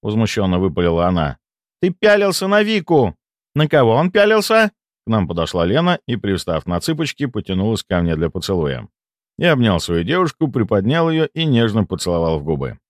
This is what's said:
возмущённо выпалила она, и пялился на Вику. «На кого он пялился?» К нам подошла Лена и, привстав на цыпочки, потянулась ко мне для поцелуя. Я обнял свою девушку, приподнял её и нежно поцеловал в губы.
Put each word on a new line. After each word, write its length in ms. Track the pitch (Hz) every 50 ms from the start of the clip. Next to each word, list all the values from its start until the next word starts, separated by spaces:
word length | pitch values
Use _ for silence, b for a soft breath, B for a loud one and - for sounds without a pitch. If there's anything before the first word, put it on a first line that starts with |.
возмущённо 560 | - 104 107 110 113 107 - - 101 92 90 90
выпалила 500 | 92 95 78 - 87 85 82 85 85 87
она, 300 | 90 87 80 73 64 _ _ _ _ _ _ _ _ _ -
и 40 | 185
пялился 580 | 180 _ - 214 208 202 202 196 180 - 196 190
на 160 | 202 208 214
Вику. 520 | 208 220 208 160 - 170 151 123 98 76 _ _ _ _ _ _ _ _
«На 120 | 143 156 151
кого 240 | - 151 131 113
он 200 | 113 127 160 185
пялился?» 600 | 180 208 202 208 220 220 202 - 220 220 220 208 _ _ _ _ _ _ _
К 40 | -
нам 180 | 113 110 95 80
подошла 380 | 87 85 82 80 - 90 82
Лена 340 | 87 101 147 170 180 175 - _ -
и, 80 | 123
привстав 500 | 104 - 104 98 87 - - 85 78 -
на 140 | - 87 87
цыпочки, 480 | - - 160 151 160 143 - _ 143 135
потянулась 560 | 123 107 95 - 98 92 95 107 113 98 -
ко 180 | _ 98 87
мне 140 | 87 85 82
для 140 | 78 80 82
поцелуя. 580 | - 92 85 - 98 90 80 71 67 62 55 50 _ _ _ _ _ _ _ _ _ -
Я 160 | - 175 160
обнял 260 | 131 120 113 95 82
свою 240 | - - 87 85 85
девушку, 440 | 90 147 180 185 160 - _ 165 143
приподнял 640 | - 127 110 92 110 101 95 110 143 165 165 165
её 180 | 160 160 160 - _
и 120 | 156 165
нежно 400 | 156 135 117 117 113 101 113 101
поцеловал 540 | - - 85 - 90 87 85 82 82 80 76
в 40 | 71
губы. 360 | 76 80 71 69 65 55 - _ _